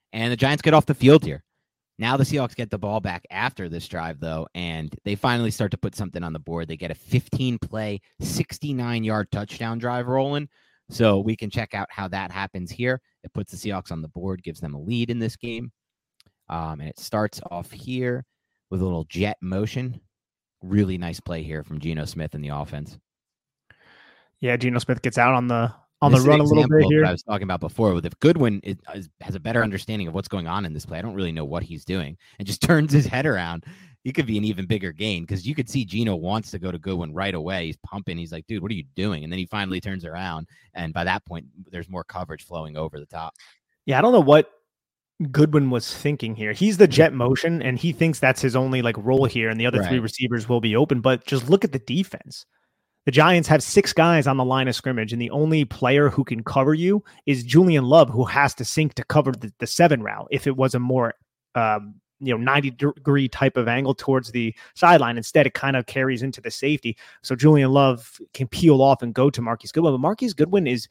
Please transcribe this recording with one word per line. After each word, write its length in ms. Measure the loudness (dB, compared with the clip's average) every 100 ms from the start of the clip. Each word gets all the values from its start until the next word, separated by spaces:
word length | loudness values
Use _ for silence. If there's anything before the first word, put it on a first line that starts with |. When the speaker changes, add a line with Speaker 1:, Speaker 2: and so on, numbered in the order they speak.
| _
Speaker 1:
And 200 | -6 -4
the 40 | 0
Giants 260 | 0 0
get 120 | 4
off 120 | 4 4
the 80 |
field 300 | 4 6 6
here. 200 | 4 -10 _ _ _ _ _ -4
Now 160 | 0 2
the 60 |
Seahawks 320 | 0 -2 -4
get 160 | -6 -8
the 80 | -8
ball 220 | -6 -4
back 240 | -6 -10 -10
after 400 | -6 -6 -6 -10
this 200 | -10 -10
drive, 320 | -10 -10 -8
though, 260 | -8 -8 -10
and 400 | -10 -10 -8 -10 -10
they 120 | -8 -4
finally 340 | -2 0 -2
start 220 | -4 -6
to 40 | -4
put 200 | -8 -8
something 260 | -10 -8
on 100 | -10
the 60 | -10
board. 300 | -10 -8 -8
They 80 | -10
get 160 | -12
a 20 |
fifteen-play, 1080 | -12 -4 -4 -2 -4 -4 -6 -8 -8 -8 -10 _ -12
sixty-nine-yard 1120 | -8 -6 -6 -8 -8 -6 -4 -4 -2 -4 -4
touchdown 460 | -6 -8 -10 -8 -6
drive 280 | -4 -4 -2
rolling. 420 | -2 0 -4 -8 _ _ _ -8
So 280 | 2 4 4
we 160 | 0
can 160 | -4 -6
check 240 | -6 -6
out 140 | -8 -8
how 160 | -8 -8
that 240 | -6 -8
happens 400 | -8 -8 -8 -10
here. 300 | -6 -4 -4 _ _
It 80 | -14
puts 180 | -12 -10
the 60 | -10
Seahawks 340 | -8 -8 -8
on 100 | -12
the 60 | -12
board, 380 | -10 -8 -8
gives 160 | -10 -12
them 140 | -12
a 60 | -10
lead 300 | -6 -4 -4
in 80 | -4
this 160 | -6
game. 380 | -8 -12 -12 -14 _ _ _ _ _ _ _ -12
Um, 300 | -10 -8 -10
and 100 | -12
it 120 | -14
starts 400 | -6 -4 -4 -6 -14
off 220 | -12 -14
here 520 | -16 -10 -6 -4 -6 -10 _ _ _ -8
with 100 | -4
a 40 |
little 180 | -2 -4 -6
jet 300 | -4 -4 -4
motion. 600 | -8 -6 -6 -6 -8 -12 _ _ _ _ _ _
Really 360 | -2 0 0 -2
nice 200 | -8 -10
play 240 | -10 -10
here 220 | -8 -10
from 160 | -10 -10
Geno 240 | -6 -6
Smith 280 | -8 -8 -10
in 100 | -8
the 80 | -8
offense. 460 | -8 -10 -12 -14 -18 _ _ _ _ _ _ _ _ _ _ _ _ _ -6
Speaker 2:
Yeah, 160 | -2 0
Geno 220 | 0 -2
Smith 240 | -2 -2
gets 160 | -2 2
out 160 | 2
on 140 | 2 0
the, 240 | 0 -2 -4 _ 0
on 120 | 4
Speaker 1:
This 100 | 6
Speaker 2:
the 0 |
Speaker 1:
is 20 | 6
an 40 |
Speaker 2:
run 100 | 6
a 40 |
little 120 | 6 4
bit 60 |
Speaker 1:
example 240 | 6 6 6
of 40 |
Speaker 2:
here. 120 | 4
Speaker 1:
what 60 | 4
I 40 |
was 100 | 0
talking 200 | -4 -4
about 180 | -2 -4
before 320 | -4 0 2
with 120 | 2 -2
if 120 | 2
Goodwin 400 | 4 4 2 -2
is, 140 | -6 -10 -12
is, 140 | -16 -16 -16
has 140 | -10
a 60 | -8
better 220 | -2 0
understanding 440 | 0 -2 -6 -6 -6
of 80 |
what's 140 | -8 -6
going 180 | -8 -6
on 180 | -6
in 80 | -6
this 140 | -10 -10
play. 120 | -10
I 40 |
don't 120 | -8
really 180 | -6 -6
know 120 | -6
what 180 | -6 -8
he's 220 | -8 -12
doing 320 | -8 -6 -8 -12 _ -14
and 80 | -10
just 160 | -2
<laughs> 0 |
turns 300 | 2 2 4
his 140 | 2 2
head 200 | -2 -2
around. 380 | -2 -4 -8 -12 -20 -20 _
He 80 | -8
could 140 | -4 -2
be 120 | -2
an 60 |
even 200 | -2 -4
bigger 280 | -4 -4 -6
gain 340 | -6 -6 -4 -6
'cause 180 | -8
you 100 | -6 -6
could 120 | -4
see 160 | -4
Geno 300 | -4 -2 -2
wants 380 | -2 -4 -6 -6
to 60 | -10
go 120 | -8
to 80 | -8
Goodwin 340 | -6 -6 -6
right 220 | -6 -4
away. 320 | -4 -6 -6 -6
He's 100 | -10
pumping. 380 | -12 -12 -10 -10
He's 140 | -10
like, 140 | -12 -10
"Dude, 160 | -8
what 80 | -8
are 40 |
you 100 | -8 -10
doing?" 300 | -6 -6 -6
And 60 | -8
then 60 | -10
he 40 |
finally 360 | -8 -6 -6 -6
turns 240 | -8 -10
around. 420 | -12 -10 -10 -10 -12 _ _
And 220 | -12 -8
by 80 | -4
that 220 | -2 -4 -6
point, 200 | -14 -16 -20 -16
there's 180 | -14 -12
more 140 | -12
coverage 400 | -12 -12 -12 -14
flowing 320 | -12 -12 -10 -8
over 240 | -8 -10
the 60 | -16
top. 280 | -14 -14 -16 _ _ _ _ 0
Speaker 2:
Yeah, 120 | 2
I 20 |
don't 120 | 6
know 80 | 6
what 320 | 8 8 6 _ _ _ _ _ _ -10 -2
Goodwin 360 | 4 4 4 2
was 240 | 0 -4
thinking 440 | -6 -4 -4 -6 -6
here. 160 | -6
He's 240 | 0 2 6
the 80 | 6
jet 260 | 8 4
motion, 480 | 4 2 2 0 -2
and 160 | -2 -2
he 160 | -2
thinks 280 | 0 0 2
that's 200 | 2 2
his 140 | 0
only, 280 | 0 0 0
like, 140 | -2 -2
role 260 | 0 2
here, 260 | 2 0 -2
and 100 | 0
the 60 | 0
other 160 | 0
three 140 | 0 0
Speaker 1:
Right. 60 |
Speaker 2:
receivers 460 | -2 -4 -4 -2 0
will 120 | 0
be 160 | 2 2
open. 240 | 2 2
But 260 | 2 0 0
just 240 | -2 2
look 140 | 2
at 80 | 2
the 80 | -4
defense. 640 | -4 -4 -4 -8 -18 -20 -20 _ _ _ _ _
The 80 | 0
Giants 360 | 6 6 6 4
have 140 | 2
six 300 | 4 2 2
guys 340 | 4 4 4 2
on 100 | 2
the 80 |
line 240 | 0 0 0
of 80 | -2
scrimmage, 360 | -4 -4 -4
and 80 | -4
the 100 | -4
only 340 | -2 0 2
player 440 | 0 0 2 4 4
who 140 | 2
can 200 | -2 -4
cover 280 | -2 0 2
you 300 | 2 2 0 -2 _ -2
is 160 | -2
Julian 420 | 4 6 6 6
Love, 240 | 8 8 8
who 140 | 4
has 300 | 0 2 2
to 100 | 0
sink 300 | -4 -2 -2
to 100 | -2
cover 280 | 0 2 2
the, 200 | -2 -8 -10
the 80 | -4
seven 360 | 4 4 4
route 260 | -2 -8 -6
if 160 | -4 -2
it 100 | 0
was 180 | 0
a 40 | 0
more, 360 | 0 0 0 -4 _ _ _ 0
um, 400 | 0 0 -4 -18 _ -8
you 160 | -4 0
know, 0 |
ninety 360 | 2 2 0
degree 560 | -2 -4 -2 0 2 0
type 280 | 0 0 2
of 120 | 0
angle 260 | 0 0
towards 380 | -2 0 0 -2
the 200 | -4 -4 -6 -14
sideline. 420 | 2 8 8 6 -2
Instead, 300 | 2 4 4
it 80 |
kind 220 | 2 -2 -2
of 100 | -2
carries 380 | -2 -2 -2
into 160 | -4 -8
the 100 | -10
safety. 460 | -4 -2 -2 -4 -8 -12 -12
So 140 | -6 4
Julian 340 | 6 6 6
Love 480 | 6 4 2 -6 -20 -14
can 140 | -8 -6
peel 340 | 4 6 8
off 200 | 6 4
and 120 | 0
go 160 | 2 2
to 100 | 2
Marquise 300 | -4 -4 -4
Goodwin. 220 | 0 2
But 60 | 2
Marquise 340 | 0 -2 -4
Goodwin 320 | -4 -2 0 0
is, 220 | -2 -6